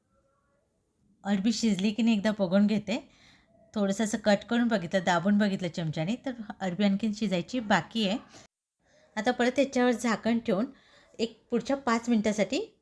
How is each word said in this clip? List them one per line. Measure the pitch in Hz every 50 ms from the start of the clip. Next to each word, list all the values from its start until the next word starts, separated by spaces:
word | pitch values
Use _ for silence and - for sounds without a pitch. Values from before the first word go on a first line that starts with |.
| _ _ _ _ _ _ _ _ _ _ _ _ _ _ _ _ _ _ _ _ _ _ _ _ -
अरबी | 196 208 196 185 240
शिजली | 220 - - 226 202 175 190 220
की | 208 - 226
नाही | 233 226
एकदा | 202 190 220 208 -
बघून | 196 175 180 202 208
घेते, | 202 220 202 - - 220 302 - - _ _ - - _ _ _ _ _ _ _ _ -
थोडंसं | 220 202 196 196 - 226
असं | 208 240
कट | - - 214 202 196 - -
करून | 240 240 240
बघितलं, | 233 233 196 170 165 - 190 175
दाबून | 185 175 170 165 202 208
बघितलं | 208 214 202 190 185 180
चमच्याने, | 170 - - 165 160 147 165 156 175 240
तर | - - 277 240 240 214 - - -
अरबी | 190 190 175 170 208
आणखीन | 202 196 196 - 220 208
शिजायची | - 220 196 185 175 170 - - 254
बाकी | 220 202 214 175 - - - 226 220
आहे. | 185 208 277 - - - - - _ _ _ _ _ _ _ _ _ _ _ _ _ -
आता | 214 214 254
परत | 247 254 240 247 247 285
याच्यावर | 269 269 - 247 247 247
झाकण | 247 240 - 233 214 - - 226 240 233
ठेवून | - - 190 185 247 285 - _ _ _ _ - _ _ _ -
एक | 220 220 - _ _ -
पुढच्या | 240 226 233 - 277
पाच | 277 269 247 226 233 233 240
मिनटासाठी | 240 214 202 220 208 214 196 202 262 330 440 - _ _